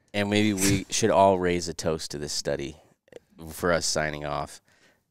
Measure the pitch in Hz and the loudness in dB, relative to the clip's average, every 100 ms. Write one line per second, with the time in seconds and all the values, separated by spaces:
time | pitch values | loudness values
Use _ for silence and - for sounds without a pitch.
0 | _ 101 101 104 107 98 98 98 - - | _ -4 0 2 2 2 2 0 -2 0
1 | 110 82 98 92 90 87 85 80 - 80 | 4 6 6 6 2 0 -2 -6 -4 -4
2 | - 73 73 - 71 69 69 69 _ _ | -6 -8 -6 -6 -4 -4 -6 -12 _ _
3 | _ - - - 80 78 92 82 - - | _ -20 -20 -18 -14 -4 0 0 0 -2
4 | 76 73 73 73 73 - _ _ _ _ | -4 -4 -6 -6 -8 -12 _ _ _ _
5 | _ | _